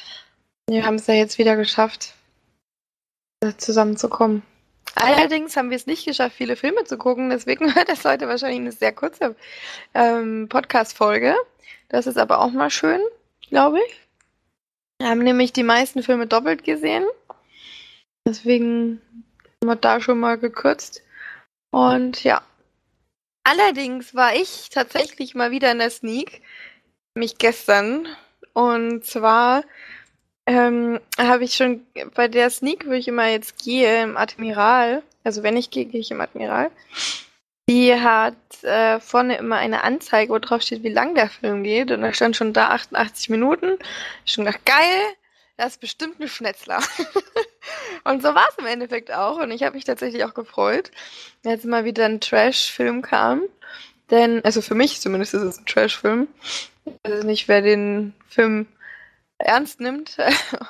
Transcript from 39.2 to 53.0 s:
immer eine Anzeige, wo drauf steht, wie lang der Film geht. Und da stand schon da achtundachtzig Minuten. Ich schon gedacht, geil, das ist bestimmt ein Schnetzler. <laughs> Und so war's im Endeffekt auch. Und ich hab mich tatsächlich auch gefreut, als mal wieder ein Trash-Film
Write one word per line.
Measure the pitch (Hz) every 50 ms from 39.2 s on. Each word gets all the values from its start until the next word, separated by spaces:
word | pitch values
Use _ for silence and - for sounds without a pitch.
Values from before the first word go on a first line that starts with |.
| 254 254 240
immer | - - 226 226
eine | 208 - 220 220 - -
Anzeige, | 226 254 330 - - - 214 214 240 220
wo |
drauf | 220 - - 240 233
steht, | - - 240 226 226
wie | 226
lang | 214 226 240 311 349
der | 277 220 208
Film | - - - 208 208 202 196
geht. | 208 214 233 269 254
Und | 240 214
da | 220 226 214
stand | - 240 233 226
schon | - 226 220
da | 214 220 220 -
achtundachtzig | 214 240 - - - - 226 214 - - - -
Minuten. | 220 220 240 277 330 - 349 370 381 370 - - - - - - - - -
Ich | - -
schon | 214 208
gedacht, | 208 208 - -
geil, | - 269 294 330 349 370 381 415 427 392 - _ _ _ _ _ _ _
das | - 233 254 -
ist | -
bestimmt | - 220 - - 311 320 349 -
ein | 302
Schnetzler. | 247 - - 233 202 202 - - - 180 220 269 - - - 339 320 - 392 - - - 466 453
<laughs> | - _ _ - 587 659 622 539 453 370 330 -
Und | - 269 262
so | 262 294 302
war's | 180 214 587 -
im | - 277
Endeffekt | 226 240 240 247 240 240 233 226 - 113
auch. | 170 196 214 302
Und | 339 302 233
ich | 226 240 277
hab | 277 -
mich | 269 -
tatsächlich | - 240 - 262 247 233 233 214
auch | 226 -
gefreut, | 247 220 - - - 196 208 220 330 381 - - - - - - - - - _ _ -
als | 226 233 226 240
mal | 233 240 233 220
wieder | 233 214 226 226
ein | 214 220 214
Trash-Film | - - - 220 214 254 262 - - - - - 240 240 240 247